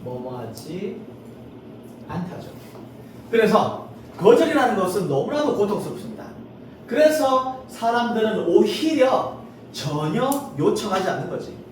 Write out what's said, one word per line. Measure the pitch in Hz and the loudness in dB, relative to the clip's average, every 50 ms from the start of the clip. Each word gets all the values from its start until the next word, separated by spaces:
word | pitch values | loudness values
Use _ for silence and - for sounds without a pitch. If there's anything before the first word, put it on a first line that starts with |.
| - | -10
뭐뭐하지 | 123 123 123 117 127 123 120 117 110 110 - - 156 165 190 202 - 226 - - - - - - - - - - - - - - - - - - - - - - - | -10 -10 -8 -8 -8 -8 -8 -10 -10 -12 -12 -12 -10 -8 -6 -6 -6 -8 -8 -12 -16 -16 -18 -18 -18 -18 -18 -18 -18 -18 -18 -18 -18 -18 -18 -18 -20 -18 -18 -14 -10
않다죠. | - 175 180 - - - - - - - - - - - - - - - - - - - - - | -8 -8 -8 -8 -10 -12 -14 -14 -16 -18 -18 -18 -18 -18 -18 -18 -18 -18 -20 -18 -18 -18 -10 0
그래서 | - 226 220 202 - 202 - - - - - - - - - - - - | 2 4 4 6 6 4 4 2 -2 -8 -12 -14 -16 -18 -18 -18 -8 4
거절이라는 | 165 208 - 311 330 302 - 285 262 247 220 | 8 8 8 8 8 2 2 2 2 2 2
것은 | 196 185 170 - 208 180 147 | 0 -2 -2 -2 -2 -2 0
너무나도 | 139 135 - - 285 294 302 277 - - | 0 0 0 -2 -2 0 0 0 2 2
고통스럽습니다. | 208 202 208 - - - - - - - - - - - - - - - - - - - - - - - | 0 0 0 -4 -4 -6 -10 -10 -12 -12 -14 -14 -14 -16 -16 -18 -18 -18 -20 -20 -20 -20 -20 -20 -10 -4
그래서 | 226 285 311 311 302 302 277 262 262 262 254 262 262 - - - | 2 6 6 6 6 4 2 4 4 2 2 0 -6 -8 -12 -16
사람들은 | - - 233 226 233 240 233 226 208 220 220 220 190 180 - 175 | -10 -2 0 2 2 2 2 2 0 2 2 2 0 0 0 4
오히려 | 170 - - - - - 302 320 - 254 254 262 - - - - - - - - - - - - | 6 6 6 6 2 0 0 0 4 4 4 4 4 2 0 -2 -8 -10 -16 -18 -20 -20 -20 -16
전혀 | - - - 151 147 147 156 156 180 226 254 269 277 277 - - - 139 | -12 -8 -6 -4 -2 -2 -2 0 0 0 2 2 2 0 0 -6 -4 0
요청하지 | 156 202 208 - - 208 185 190 185 180 | 2 2 2 2 -2 -2 -2 0 0 -2
않는 | - - - - | -2 -4 -6 -6
거지. | 139 - - - - - - - | -8 -8 -8 -10 -14 -16 -18 -18